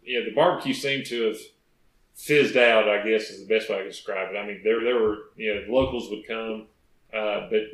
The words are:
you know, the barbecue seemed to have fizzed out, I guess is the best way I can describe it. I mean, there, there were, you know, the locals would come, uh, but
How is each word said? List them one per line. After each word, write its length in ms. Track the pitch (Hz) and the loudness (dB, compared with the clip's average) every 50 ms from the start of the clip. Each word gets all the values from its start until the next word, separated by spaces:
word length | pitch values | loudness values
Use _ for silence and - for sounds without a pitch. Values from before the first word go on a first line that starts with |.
| - | -10
you 140 | 123 123 117 | -6 -4 -4
know, 40 | 107 | -4
the 100 | 107 107 | 0 2
barbecue 380 | 139 165 180 - - - 135 131 | 4 4 4 2 0 -2 -4 -4
seemed 320 | - 143 139 139 131 - | -2 -2 -4 -4 -4 -4
to 200 | - 120 117 113 107 | -6 -4 -2 0 -2
have 100 | 107 - - - _ _ _ _ _ _ _ _ _ _ _ _ - | -2 -4 -10 -20 _ _ _ _ _ _ _ _ _ _ _ _ -20
fizzed 420 | - - - 147 143 127 107 127 | -8 -2 2 4 4 4 4 4
out, 320 | 123 120 117 113 110 107 104 | 6 6 6 6 6 4 4
I 140 | 104 101 104 | 2 2 2
guess 240 | 110 110 107 - - | 2 0 0 0 -4
is 160 | 98 95 92 | -12 -8 -2
the 60 | 104 | 0
best 160 | 110 110 - - | 0 0 0 -2
way 80 | 101 | -4
I 20 | 95 | -4
can 80 | 95 95 | -4 -8
describe 400 | - - - 107 98 95 95 95 | -12 -12 -10 -8 -6 -6 -6 -6
it. 40 | 98 101 | -6 -6
I 80 | 101 | -8
mean, 140 | 104 101 90 | -8 -8 -2
there, 200 | 101 110 117 113 113 | 0 0 2 2 2
there 160 | 123 123 117 | 2 2 4
were, 180 | 110 107 104 - - - _ | 2 2 0 -2 -8 -16 _
you 160 | - 110 107 101 | -6 -4 -4 -4
know, 100 | 101 98 | -4 -2
the 60 | 107 | 0
locals 360 | 123 135 131 123 123 117 104 104 | 2 2 2 2 -2 -6 -6 -8
would 160 | 104 107 - 117 | -10 -10 -8 -8
come, 380 | 113 113 113 110 110 107 107 _ _ _ _ _ _ _ _ _ | -8 -6 -6 -6 -8 -10 -12 _ _ _ _ _ _ _ _ _
uh, 360 | 110 107 107 104 101 101 95 - | -6 -4 -2 -2 -2 -4 -2 0
but 120 | 110 107 107 - | 0 0 0 -2